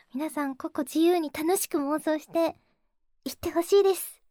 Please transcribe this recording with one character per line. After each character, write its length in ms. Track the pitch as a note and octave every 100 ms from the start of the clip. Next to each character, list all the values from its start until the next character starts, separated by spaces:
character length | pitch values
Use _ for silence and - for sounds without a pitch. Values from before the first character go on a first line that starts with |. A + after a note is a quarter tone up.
| _
皆 160 | B3+ D#4
さ 160 | D4+ C#4
ん 100 | C4
個 120 | D#4+
々 160 | -
自 160 | C#4+ D#4
由 180 | E4+ F4+
に 120 | D4
楽 240 | - D#4+ G4
し 100 | -
く 100 | E4
妄 220 | C#4 D4+
想 180 | D#4 D#4
し 80 | -
て 300 | E4 E4 - _ _ _ _ _ _
い 60 | C4
っ 60 | -
て 140 | F4
ほ 120 | D#4+
し 180 | E4+ G4+
い 20 |
で 120 | G4
す。 280 | F4+ - - _